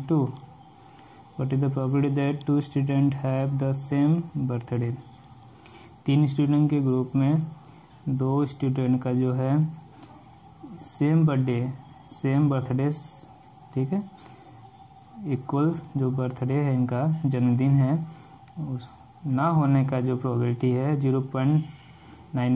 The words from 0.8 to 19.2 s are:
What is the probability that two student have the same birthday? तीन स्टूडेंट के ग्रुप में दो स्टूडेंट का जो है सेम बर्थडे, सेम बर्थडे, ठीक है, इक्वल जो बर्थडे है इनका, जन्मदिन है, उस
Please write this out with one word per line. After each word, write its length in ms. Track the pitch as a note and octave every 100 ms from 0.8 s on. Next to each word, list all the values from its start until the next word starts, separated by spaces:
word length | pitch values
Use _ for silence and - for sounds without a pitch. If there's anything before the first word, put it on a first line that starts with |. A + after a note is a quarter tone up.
| - - - - - -
What 180 | C3
is 60 | C3+
the 60 | C#3
probability 440 | C3+ C3 C#3 C#3+ C#3+
that 260 | C#3 D3 -
two 140 | D3
student 580 | C#3+ C#3 C3+ C#3 C#3+ C#3
have 340 | C3+ C3 C#3 C3+
the 80 | C3+
same 420 | C3+ - C#3+ D3 E3+ E3+ D3 B2+
birthday? 400 | A#2+ A#2+ A#2+ A#2+ B2+ - - - - - - - - - - -
तीन 200 | C#3+ C#3+
स्टूडेंट 440 | C3+ C#3+ D3 D3
के 100 | D3
ग्रुप 320 | C3+ B2+ B2+ C3+
में 260 | C3+ D#3 D#3+ - - - - - -
दो 380 | C3 C3 C#3 C#3
स्टूडेंट 560 | - C3+ C3+ B2+ B2+
का 100 | B2+
जो 200 | B2+ B2+
है 180 | B2+ C3 D3+ D#3 - - - - - - - - - - E3+
सेम 420 | - - D3 D#3+ D#3
बर्थडे, 340 | C3 B2+ A#2+ B2+ C3 - - -
सेम 360 | - C3+ C#3 D3
बर्थडे, 420 | C3+ C3 B2+ C#3+ D3+ - - - - - - -
ठीक 180 | C3 C3+
है, 100 | G3 G3 - - - - - - - - - - A#3 F3+
इक्वल 420 | B2 - C#3+ D#3+ E3+ - C#3+
जो 140 | B2+
बर्थडे 440 | C3 B2+ B2+ C3
है 200 | C#3 C#3+
इनका, 320 | B2+ B2 B2 D#3 D#3+ C#3
जन्मदिन 540 | B2+ B2 A#2+ C3+ C#3
है, 140 | C3 D#3+ - - - - - - D3
उस 200 | B2+ - - - -